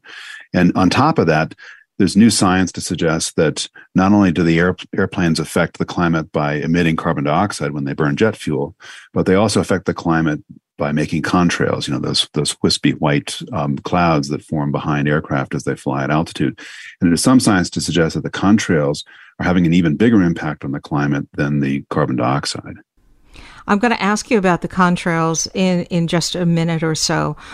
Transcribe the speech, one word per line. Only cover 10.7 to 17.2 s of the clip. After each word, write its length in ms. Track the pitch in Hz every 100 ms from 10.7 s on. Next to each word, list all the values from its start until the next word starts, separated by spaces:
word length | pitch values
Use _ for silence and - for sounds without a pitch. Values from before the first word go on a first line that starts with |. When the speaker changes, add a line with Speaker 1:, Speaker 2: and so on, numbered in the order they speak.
| -
Speaker 1:
by 140 | 73
making 300 | 76 76 82
contrails, 640 | 76 92 87 - - - -
you 60 |
know, 40 | 67
those, 300 | - 71 -
those 200 | 76 71 -
wispy 280 | 87 - 71
white, 500 | 69 78 71 - - -
um, 240 | 76 73 69
clouds 500 | - 90 85 80 69
that 140 | 73
form 280 | - 80 71
behind 380 | 71 82 73 71
aircraft 460 | 73 - 69 69
as 100 | 73
they 100 | 71
fly 300 | 67 - 69
at 60 | 67
altitude. 500 | 76 85 - 69 - - - - -
And 100 | 87
there's 120 | 82